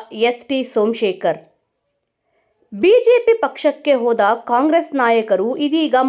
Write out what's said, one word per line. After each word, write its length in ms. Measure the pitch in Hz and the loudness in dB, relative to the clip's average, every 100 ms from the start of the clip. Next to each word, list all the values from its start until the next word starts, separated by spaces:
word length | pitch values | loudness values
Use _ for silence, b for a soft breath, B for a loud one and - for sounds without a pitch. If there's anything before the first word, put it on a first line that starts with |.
| - 220 233 | -4 -4 -2
ಎಸ್ 180 | 240 - | -2 -4
ಟಿ 80 | 269 233 | -6 -4
ಸೋಮಶೇಖರ್. 680 | - 214 233 208 - 180 151 - _ _ _ _ _ _ _ _ _ _ _ _ | -2 -2 -2 -4 -2 -4 -4 -8 _ _ _ _ _ _ _ _ _ _ _ _
ಬಿ 200 | 202 339 494 494 | -2 2 4 4
ಜೆ 100 | 494 | 2
ಪಿ 100 | 480 453 | 2 0
ಪಕ್ಷಕ್ಕೆ 520 | 285 - 302 285 294 262 | -2 -2 -4 -2 0 0
ಹೋದ 180 | 240 226 202 233 - | 0 0 0 0 -2
ಕಾಂಗ್ರೆಸ್ 420 | 240 302 330 311 | 0 2 0 0
ನಾಯಕರು 540 | 277 240 233 220 185 214 262 294 | -2 0 0 0 -2 -2 -4 -2
ಇದೀಗ 300 | 320 302 254 | -2 0 0